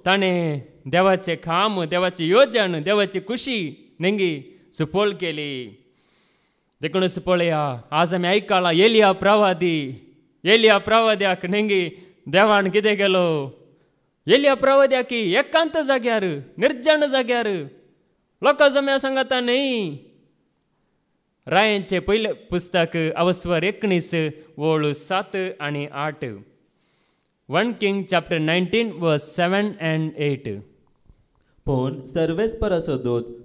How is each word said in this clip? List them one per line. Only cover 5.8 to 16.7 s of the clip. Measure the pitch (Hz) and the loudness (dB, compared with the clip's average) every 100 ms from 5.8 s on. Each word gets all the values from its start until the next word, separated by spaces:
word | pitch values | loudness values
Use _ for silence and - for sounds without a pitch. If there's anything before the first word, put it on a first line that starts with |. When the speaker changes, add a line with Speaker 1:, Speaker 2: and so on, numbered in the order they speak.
| _ _ _ _ _ _ _ _ _ _ | _ _ _ _ _ _ _ _ _ _
Speaker 1:
देखूनच | 143 185 185 185 | -6 -2 -2 -2
पळया, | 180 180 170 156 147 123 - | 0 0 2 0 -2 -6 -4
आज | 151 170 | 0 0
आमी | 185 175 | 0 0
आयकलां | 202 208 190 180 | 0 2 0 2
एलिया | 165 214 226 202 | 4 6 6 4
प्रवादी, | 190 196 214 208 175 175 160 139 120 - _ _ _ | 4 4 4 4 2 0 -2 -4 -10 -18 _ _ _
एलिया | 170 226 220 202 | 2 4 6 4
प्रवाद्याक | 202 220 226 208 196 180 180 | 4 2 2 2 0 -2 -2
नेंगी | 202 214 196 175 - - _ - | -2 0 0 -2 -6 -20 _ -2
देवान | 165 214 208 190 | 2 4 4 2
कितें | 190 214 202 | 0 0 0
केलो? | 196 185 175 156 135 - _ _ _ _ _ _ - | 2 2 2 0 -4 -10 _ _ _ _ _ _ 2
एलिया | 240 285 | 4 4
प्रवाद्याक | 262 269 277 277 254 254 | 2 4 4 4 2 -2
एकांत | 240 208 196 285 320 330 320 | -2 0 0 0 0 0 -2
जाग्यार, | 277 269 233 220 190 147 131 - | 0 0 0 -2 -2 -4 -10 -2
निर्जन | 208 | 0